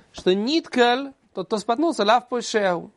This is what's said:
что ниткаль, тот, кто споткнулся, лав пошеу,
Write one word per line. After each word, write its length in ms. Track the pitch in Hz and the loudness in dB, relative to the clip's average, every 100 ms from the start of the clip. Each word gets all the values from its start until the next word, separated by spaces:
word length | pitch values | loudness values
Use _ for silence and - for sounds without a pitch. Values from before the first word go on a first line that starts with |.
| _ | _
что 240 | - 180 | -6 0
ниткаль, 800 | 190 226 320 - 247 240 254 277 - _ | 0 0 -2 -2 2 2 2 -4 -14 _
тот, 140 | - 180 | -12 -6
кто 100 | 214 | -6
споткнулся, 440 | - 233 330 247 208 | -4 -2 0 0 2
лав 240 | 240 240 | 2 2
пошеу, 600 | 247 220 220 196 170 180 | -8 -2 0 0 -2 -6